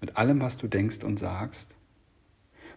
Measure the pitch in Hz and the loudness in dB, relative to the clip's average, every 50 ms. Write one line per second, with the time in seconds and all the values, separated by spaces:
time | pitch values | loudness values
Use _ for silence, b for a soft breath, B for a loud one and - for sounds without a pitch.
0 | - - - - 113 131 143 139 131 123 - - - 107 - 98 101 110 - - | -10 -6 0 2 4 4 6 4 4 0 -2 -2 -4 0 2 2 2 2 0 -2
1 | - 107 104 101 - 92 92 95 - 135 - - - - - _ _ _ _ _ | -2 -2 -2 -2 -2 -4 -4 -4 -6 -8 -8 -12 -16 -16 -20 _ _ _ _ _
2 | _ _ _ _ _ _ _ _ _ _ B B B B B | _ _ _ _ _ _ _ _ _ _ B B B B B